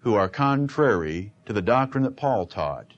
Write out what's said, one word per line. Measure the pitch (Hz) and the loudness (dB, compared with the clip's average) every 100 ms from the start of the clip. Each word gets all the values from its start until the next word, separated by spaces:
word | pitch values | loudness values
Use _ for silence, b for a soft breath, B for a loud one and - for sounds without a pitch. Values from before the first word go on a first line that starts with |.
who | - 107 | 2 2
are | 95 | 2
contrary | - 139 139 143 - 147 98 78 82 95 _ - | 2 0 2 -2 2 2 2 0 -6 -8 _ -6
to | |
the | 104 | -4
doctrine | 90 123 135 135 | 2 2 2 -2
that | 131 131 | -2 -2
Paul | 143 120 87 | -2 -2 -4
taught. | - 76 67 55 | -4 -6 -6 -12